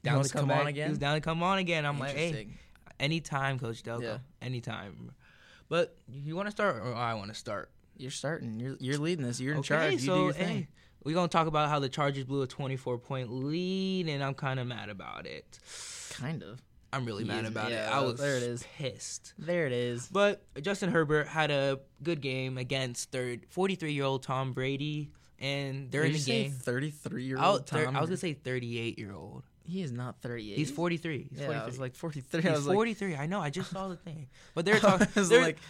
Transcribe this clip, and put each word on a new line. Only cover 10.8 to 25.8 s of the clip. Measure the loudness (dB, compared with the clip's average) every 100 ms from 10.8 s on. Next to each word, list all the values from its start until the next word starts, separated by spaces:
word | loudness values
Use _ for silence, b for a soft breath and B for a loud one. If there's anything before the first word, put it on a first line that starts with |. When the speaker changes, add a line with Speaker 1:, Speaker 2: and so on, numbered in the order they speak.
| b b
Speaker 1:
we're | -2 2
gonna | 2
talk | 4 4
about | 4 4
how | 2
the | 0
Chargers | 0 0 0 -2
blew | -2
a | -2
twenty-four | -2 -4 -4 -2 -4
point | -4 -6 -4
lead, | -4 -2 -2 0 0 0 0 0
and | 0
I'm | -2 -2
kinda | -2 -2 -4
mad | -6 -8
about | -10 -10 -10 -10
it. | -12 -14 -20 B B B B B
Speaker 2:
Kind | -8 -6 -6
of. | -10 -14 -18 -20 -8
Speaker 1:
I'm | -4 -4
really | -2
mad | -2 -2
Speaker 2:
Yeah, | -2
Speaker 1:
about | -2 -2
Speaker 2:
yeah, | -2 0
Speaker 1:
it. |
I | 2
was | 2 0
Speaker 2:
there | 0 0
it |
is. | 0 -4 -8 -6
Speaker 1:
pissed. | -6 -6 -10 -12 -14 -10
Speaker 2:
There | -2 0 2
it |
is. | 2 0 -2 -2
Speaker 1:
But | 4 4 4 -6 -6
Justin | -2 0 2
Herbert | 4 4 4 2
had | 2 2
a | 4 2 0 -4 -8
good | -4 -2
game | -2 -2 -2 -4
against | -2 -2 -2 -4 -6
third, | -4 -2 -4 -6
forty-three-year-old | 0 0 2 0 0 2 0
Tom | 0 -2 0
Brady, | -2 -2 0 -2 -4 -6 -12 b -8
and | -4 -2 -2 -6